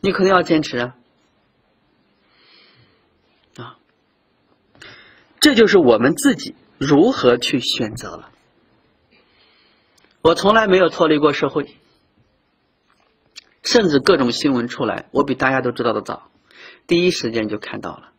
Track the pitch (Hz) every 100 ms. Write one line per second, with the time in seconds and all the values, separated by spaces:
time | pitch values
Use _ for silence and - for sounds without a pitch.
0 | 196 185 190 190 165 160 147 123 123 -
1 | _ _ _ _ _ _ _ _ _ _
2 | _ _ _ _ _ _ _ _ _ _
3 | _ _ _ _ _ - 117 - _ _
4 | _ _ _ _ _ _ _ _ - -
5 | - _ _ _ 302 233 208 196 135 110
6 | 240 339 285 240 - - _ _ 139 147
7 | 208 262 131 120 - 135 - - 110 110
8 | 98 82 - _ _ _ _ _ _ _
9 | _ _ _ _ _ _ _ _ _ _
10 | _ _ 156 165 190 220 214 185 170 -
11 | 160 151 147 143 143 156 139 _ _ _
12 | _ _ _ _ _ _ _ _ _ _
13 | _ _ _ - _ _ - 247 196 143
14 | 131 170 123 117 147 127 120 - 117 98
15 | - 135 143 131 135 131 127 120 120 107
16 | - - _ _ _ - - - - 175
17 | 180 175 120 113 107 104 - 104 - -
18 | -